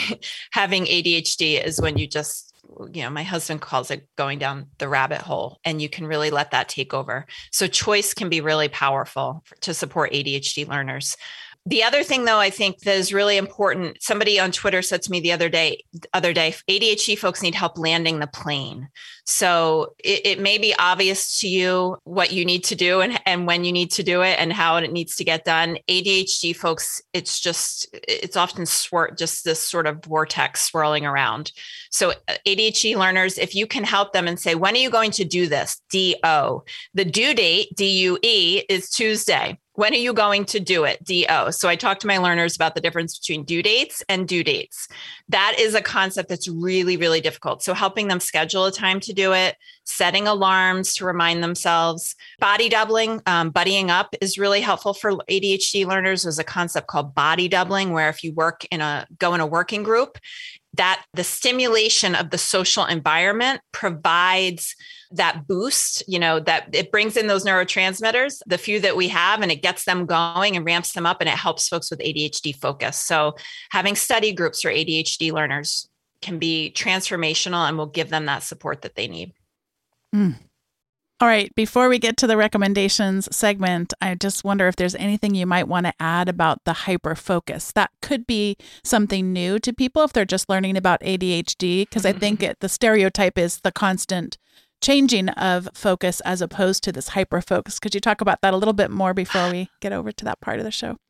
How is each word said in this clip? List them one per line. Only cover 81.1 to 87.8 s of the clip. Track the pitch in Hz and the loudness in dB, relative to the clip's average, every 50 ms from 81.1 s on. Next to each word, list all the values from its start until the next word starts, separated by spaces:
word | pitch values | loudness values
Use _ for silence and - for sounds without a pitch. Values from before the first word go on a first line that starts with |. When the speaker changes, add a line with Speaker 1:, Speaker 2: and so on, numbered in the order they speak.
| _ - | _ 2
Speaker 2:
All | 240 233 | 4 4
right. | 226 214 202 - - | 4 4 2 0 0
Before | 226 220 - - 247 254 254 | 0 0 2 4 4 6 6
we | 247 240 | 4 4
get | 233 226 240 - | 2 0 2 2
to | 269 | 2
the | 220 220 | 4 4
recommendations | 214 214 214 - 208 202 196 202 202 196 196 - - 202 190 190 190 196 - - | 4 4 4 2 2 2 4 4 4 2 2 2 2 2 2 2 0 -2 -2 -2
segment, | - 226 208 202 196 190 180 180 170 175 - - - | 0 2 2 2 2 0 0 0 0 -2 -4 -6 -4
I | 185 190 180 | -4 -4 -2
just | 175 - 196 - - | -2 -2 -2 -2 -2
wonder | - 196 196 196 185 185 | -2 0 2 4 4 2
if | 180 | 2
there's | - 180 180 180 | 2 0 -2 -2
anything | - 196 202 208 208 - 208 196 | -2 0 0 0 0 2 0 2
you | 185 180 | 2 2
might | 185 175 180 - - | 2 2 2 2 0
want | 175 175 180 | 0 0 0
to | 175 - - | -2 -2 -2
add | 165 160 170 175 180 185 | -2 0 0 2 0 0
about | 175 175 165 160 127 - - | 0 2 2 2 2 0 -2
the | 175 | -2
hyperfocus. | 160 - - 196 180 - - 156 160 - - - 185 170 - - - 165 - - - | -2 -2 -2 -2 -2 -2 -2 -4 -4 -4 -2 0 0 0 0 -4 -8 -8 -10 -2 0
That | 214 | 2